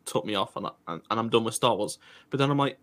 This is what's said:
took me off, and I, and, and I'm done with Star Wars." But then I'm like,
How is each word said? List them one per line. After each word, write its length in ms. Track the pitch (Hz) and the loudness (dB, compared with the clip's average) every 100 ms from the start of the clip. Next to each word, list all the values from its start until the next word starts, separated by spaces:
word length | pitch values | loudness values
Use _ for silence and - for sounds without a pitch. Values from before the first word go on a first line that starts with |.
| - | -4
took 200 | - 101 | -4 -2
me 80 | |
off, 220 | 101 92 - | -2 -2 -6
and 100 | 98 | -8
I, 40 | - - | -10 -10
and, 140 | 82 - | -10 -4
and 80 | 110 | -2
I'm 100 | 113 | 2
done 140 | 117 | 2
with 100 | 113 | 2
Star 220 | - 123 98 | 0 2 2
Wars." 240 | 104 - - - - | -2 -8 -16 -20 -6
But 80 | 135 | 0
then 100 | 139 | 2
I'm 80 | 143 | 2
like, 220 | 139 - | 0 -2